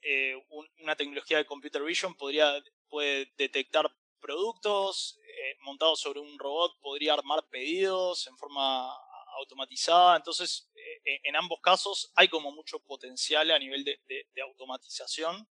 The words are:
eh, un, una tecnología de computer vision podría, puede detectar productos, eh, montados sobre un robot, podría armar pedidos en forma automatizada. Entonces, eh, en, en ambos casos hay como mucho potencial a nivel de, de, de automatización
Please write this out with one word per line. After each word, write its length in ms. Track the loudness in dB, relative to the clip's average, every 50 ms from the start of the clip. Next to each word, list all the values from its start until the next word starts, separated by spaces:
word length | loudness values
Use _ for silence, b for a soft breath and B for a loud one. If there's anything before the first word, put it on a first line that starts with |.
eh, 340 | -2 -2 0 0 0 -2 -4 -8 -12 _
un, 180 | -18 -18 -18 _ _ _
una 140 | -4 -4 -2
tecnología 420 | -2 -2 -6 -6 -10 -4 0 0 0
de 80 | 0
computer 380 | -2 -6 -12 -12 -8 -8 -6 -4
vision 320 | -2 -2 -2 -4 -4 -6
podría, 380 | _ -8 -4 2 4 4 4 4 0 -6 -12 _ _ _ _
puede 420 | -6 -2 0 0 0 -2 -2 _ _ _
detectar 540 | -2 -2 0 -2 -4 _ 0 2 2 2 _ _ _ _ _ _
productos, 1000 | -12 -8 -4 -4 -4 -4 -4 _ -2 0 0 2 0 0 -2 -4 -6 -8 -10 _ _ -20 -16
eh, 220 | -10 -10 -10 -10 _
montados 400 | -12 -16 -6 0 2 2 2 2
sobre 220 | -2 -6 -8 -8
un 180 | -12 -14 -16 -10
robot, 400 | -8 -6 -2 -2 -2 -2 -2 _
podría 340 | _ -10 -8 -4 0 0 0
armar 300 | 0 0 0 -2 -2 -2 _
pedidos 760 | -10 -8 -4 -4 0 0 0 0 2 0 0 -2 -2 -4 -8 -10
en 100 | -12 -16
forma 520 | -18 -12 -6 -2 0 0 0 -2 -4 -6 -10 -14 -16 -20 -20 -20 -20 -14 -12 -12
automatizada. 760 | -12 _ -10 -12 -12 -12 -8 -4 2 6 8 10 10 10 8
Entonces, 560 | 6 4 -2 -4 -4 -4 -4 -6 -8 -10 _ _
eh, 260 | -18 -14 -14 -14 -8 _
en, 160 | -4 -4 -2 _
en 120 | -2 0
ambos 240 | 0 0 0 -4 2
casos 500 | _ 6 6 6 6 -2 -4 -6 -6 -2 _
hay 140 | 4 4 6
como 220 | 4 0 -4 -4
mucho 280 | -10 -10 -16 -12 -12 -12
potencial 720 | _ _ -16 -14 -14 -14 -8 -6 -2 2 2 2 4 4
a 80 | 4 2
nivel 240 | 2 0 -8 -6 -6
de, 160 | -6 -6 -8 _
de, 220 | _ -12 -12 -12 _ _
de 80 | -10
automatización 1040 | -10 -10 -12 _ -12 -12 -12 -12 _ -12 -12 -12 -8 -8 -6 -4 -4 -4 -4 -6 -10 _ _